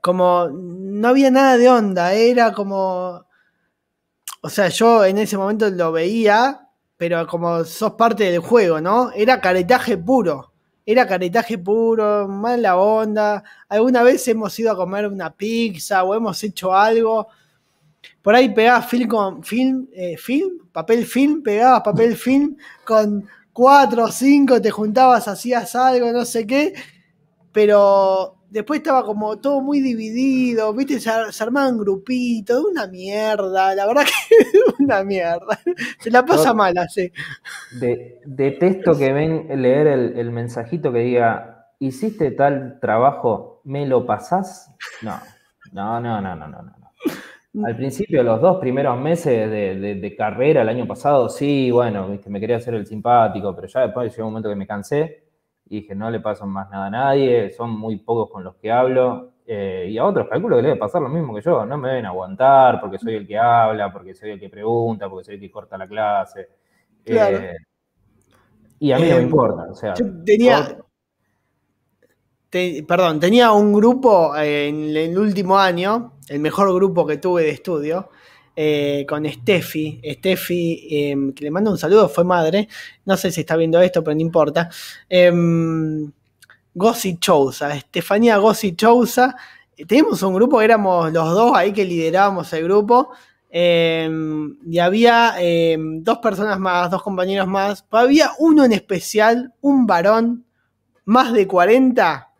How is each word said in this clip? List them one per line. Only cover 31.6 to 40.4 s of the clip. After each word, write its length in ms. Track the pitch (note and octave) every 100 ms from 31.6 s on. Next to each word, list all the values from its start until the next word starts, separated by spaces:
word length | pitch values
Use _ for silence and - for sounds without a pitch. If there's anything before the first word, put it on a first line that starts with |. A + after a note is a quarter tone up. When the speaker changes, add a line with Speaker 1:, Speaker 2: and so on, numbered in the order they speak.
| C4+ A#3+
Speaker 1:
grupitos, 880 | G3+ G3 G3 B3+ B3 A3+ G3 A#3+
una 240 | F#4 E4+ G3
mierda, 840 | F#3 F#3 G#3 A3 G#3 G3 F#3+ F#3+ G3
la 100 | G3
verdad 160 | C4
<laughs> 260 | C#4 - -
que 540 | A4+ - G4 B4 -
una 200 | C#4 G#3
mierda. 560 | G3 F#3+ E3+ E3+ G3 G#3 - F4+ A#3+ -
Se 100 | A3+
la 120 | B3 C4
pasa 240 | E4+ D4+
Speaker 2:
Yo 60 | A3
Speaker 1:
mal, 220 | G3 F3
así. 340 | E3+ - F3+ - - C#3 - - - A#2+
Speaker 2:
de-, 400 | B2 A#2 - - D3
detesto 720 | C3 C#3 C3+ F3+ F#3+ F#3 D3
que 140 | C3+
ven 480 | C#3+ D#3 D#3+ - C#3
leer 260 | B2+ C#3 D3+
el, 300 | C3+ A#2+ A#2+
el 120 | A#2
mensajito 600 | A#2